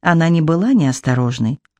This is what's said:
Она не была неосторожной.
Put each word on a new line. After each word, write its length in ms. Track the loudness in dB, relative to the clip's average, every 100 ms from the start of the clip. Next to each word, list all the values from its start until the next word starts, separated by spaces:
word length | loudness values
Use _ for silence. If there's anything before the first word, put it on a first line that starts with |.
Она 280 | 2 2 2
не 120 | 2
была 320 | 2 0 0
неосторожной. 840 | 2 0 -2 -2 -2 -2 -2 -6 -6 _